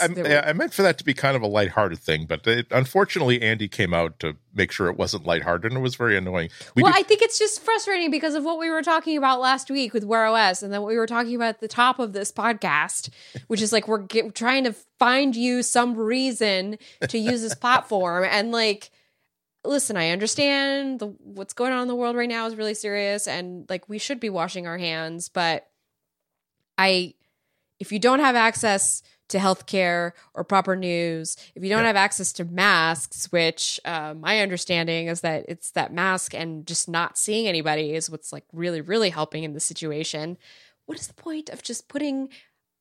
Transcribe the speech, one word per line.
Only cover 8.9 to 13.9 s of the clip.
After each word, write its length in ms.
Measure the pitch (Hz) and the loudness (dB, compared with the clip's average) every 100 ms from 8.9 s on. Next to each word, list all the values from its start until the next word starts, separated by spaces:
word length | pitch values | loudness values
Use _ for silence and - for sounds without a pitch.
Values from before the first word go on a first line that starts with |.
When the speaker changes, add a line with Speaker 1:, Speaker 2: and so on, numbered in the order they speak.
| 320 320 302 | 0 0 2
Speaker 2:
about 240 | 269 254 | 2 2
last 300 | 262 262 - | 2 0 -2
week 240 | 277 240 | -4 -2
with 100 | 233 208 | -2 0
Wear 200 | 226 220 | 2 4
O 80 | |
S, 300 | 226 202 185 | 4 4 2
and 100 | 202 | -4
then 80 | 202 | -4
what 60 | 208 | -2
we 100 | 226 | 0
were 80 | 226 | 0
talking 300 | 233 233 240 | 0 -2 0
about 140 | 233 | -2
at 100 | 220 | -2
the 80 | 220 | -4
top 320 | - 247 262 | 2 2 2
of 140 | 226 | -2
this 180 | 196 202 | -4 -6
podcast, 760 | - 220 220 185 147 165 - - - - 131 - | -2 -2 0 2 2 2 -4 -8 -14 -16 -14 -4
which 160 | 214 | -2
is, 100 | 214 | 2
like, 160 | 226 | 2
we're 120 | 214 | 2